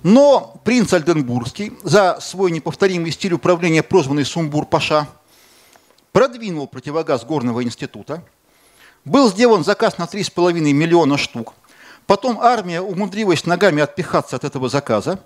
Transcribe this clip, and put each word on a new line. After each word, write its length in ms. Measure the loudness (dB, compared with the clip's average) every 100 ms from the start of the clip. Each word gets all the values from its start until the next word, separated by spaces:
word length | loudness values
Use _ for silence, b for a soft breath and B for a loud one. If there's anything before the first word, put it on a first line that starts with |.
Но 580 | 4 6 6 4 0 -8
принц 280 | -2 0 2
Альденбургский, 840 | 2 2 0 0 -4 -6 -10 -12 -10
за 360 | 2 4 4 0
свой 300 | -10 -2 -2
неповторимый 640 | -2 -8 -2 0 0 -6
стиль 200 | -6 -4
управления, 500 | -2 0 0 2 0
прозванный 420 | 2 0 2 -2
Сумбур-Паша, 840 | -2 -4 -4 -4 -2 -2 0 0 -2 -12 b b b b b b b b _
продвинул 540 | 2 2 -2 -8 -8 -8
противогаз 580 | -12 -6 -6 -2 -4
Горного 380 | -2 -4 -2 -2
института. 600 | -4 -6 -12 -12 -14 -14 -14 _ b b b b b b 0
Был 240 | 2 2
сделан 340 | 4 4 4
заказ 320 | 2 0 0 -2
на 100 | -10
три 160 | -6
с 60 | -6
половиной 440 | 0 0 2 0
миллиона 440 | 0 2 4 4 0
штук. 380 | -4 -10 -14 _ b b b b -2
Потом 340 | 0 0 2
армия 400 | 2 2 -2 -6
умудрилась 680 | -6 -6 -6 -2 0 0 0
ногами 360 | 2 2 2
отпихаться 520 | -2 -4 -4 -4 -2 -8
от 80 |
этого 240 | -8 -6 -4
заказа. 540 | -4 -2 -2 -2 -8